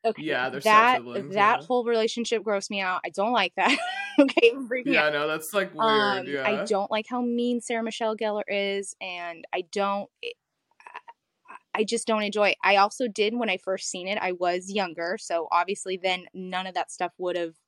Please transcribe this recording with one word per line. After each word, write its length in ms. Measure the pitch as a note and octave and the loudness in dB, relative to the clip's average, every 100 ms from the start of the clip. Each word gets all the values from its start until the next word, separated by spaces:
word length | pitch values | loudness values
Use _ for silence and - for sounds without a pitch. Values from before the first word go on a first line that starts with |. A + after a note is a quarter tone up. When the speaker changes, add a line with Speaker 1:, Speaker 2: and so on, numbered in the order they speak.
| A3+ | 0
Speaker 1:
Okay, 140 | G#3+ | -2
Speaker 2:
Yeah, 260 | D#3 C3+ C3 | -2 0 -2
they're 120 | C#3 | 0
step 260 | A3 G#3+ A#3+ | 6 8 8
Speaker 1:
that, 140 | - | 4
Speaker 2:
siblings, 320 | A#3+ A3 F#3+ G3+ | 0 -8 -4 2
Speaker 1:
that 20 | |
Speaker 2:
yeah. 300 | G3+ B3 C4+ | 4 2 0
Speaker 1:
whole 180 | B3 A#3 | 0 2
relationship 580 | A3+ A3 A#3 A3+ A3+ | 0 0 -2 -2 -2
grossed 260 | G3+ G3+ - | 0 -2 -2
me 100 | G3+ | -4
out. 200 | F#3+ F3+ - | -2 -2 -4
I 40 | |
don't 220 | F#3 G#3+ | -2 0
like 220 | A#3+ F3+ - | 2 0 2
that. 200 | F#3+ D4 | 2 2
<laughs> 40 | F5+ F#5+ G5+ - | -2 -6 0 4
Okay, 280 | C#4 - E4 | 4 6 4
it 120 | C#4 A#3+ | 4 -6
freaked 220 | B3+ B3 | -4 2
me 80 | B3 | 2
Speaker 2:
Yeah, 120 | D3+ | 2
Speaker 1:
out. 20 | |
Speaker 2:
no, 160 | D3 D3+ | 0 0
that's, 260 | D#3 - | -2 -2
like, 200 | G#3 F#3+ | -2 -2
weird, 540 | D#3 A3 A3 G#3 G3 F3+ | 0 2 4 2 0 -2
Speaker 1:
Um, 0 | |
Speaker 2:
yeah. 180 | C#3+ G#3+ | -2 0
Speaker 1:
I 180 | G#3+ G#3 | -2 0
don't 240 | G3+ G3+ | -2 0
like 160 | A3 A3 | -4 -4
how 120 | B3 | -4
mean 400 | A#3+ A#3+ A#3+ A#3+ | -2 0 0 -2
Sarah 220 | - A#3 | -4 -4
Michelle 340 | A3+ - A3+ A3 | -4 -2 -4 -2
Gellar 260 | A3 G#3 - | -2 -4 -2
is, 480 | G3+ G3 G3 G3 - | -2 -2 -4 -6 -12
and 440 | F#3+ F3+ E3+ E3 - | -12 -10 -10 -12 -8
I 80 | F#3 F3+ | -8 -4
don't, 380 | G3+ G3+ G3+ - _ | -2 -2 -2 -6 _
it, 140 | - - _ _ _ _ - - - _ _ _ _ | -14 -14 _ _ _ _ -20 -20 -20 _ _ _ _
I, 80 | - _ - | -20 _ -4
I 20 | |
just 240 | G#3+ A3+ - | -2 -2 0
don't 160 | G#3+ | 0
enjoy 260 | G#3 G#3 G3+ | 0 2 2
it. 80 | - | 4
I 140 | F#3 G3+ | 4 6
also 300 | G3+ - B3 | 4 2 -4
did, 280 | G3+ G#3 A#3+ | 0 0 0
when 140 | A3 | -2
I 80 | F#3 | -4
first 320 | - F#3+ - | -4 -4 -6
seen 180 | F#3 F#3 | -8 -6
it, 100 | G#3+ | -4
I 120 | F#3 | -4
was 380 | F3+ F3+ F3+ F#3 | 0 0 -2 -2
younger, 460 | G3+ F#3 E3 E3+ A3 | -4 -4 -4 -6 -6
so 280 | - E3+ D#3+ | -4 -4 0
obviously 460 | E3+ F3 G3+ F#3+ F#3 | 0 0 -4 -6 -2
then 280 | F#3 F3+ F3+ | -2 -2 -6
none 340 | F#3 F#3 F#3 F#3+ | -12 -6 -6 -4
of 80 | F3+ | -4
that 160 | - | -6
stuff 220 | - F3 - | -4 -6 -2
would've 400 | F3+ F3 E3 E3 | -4 -2 -4 _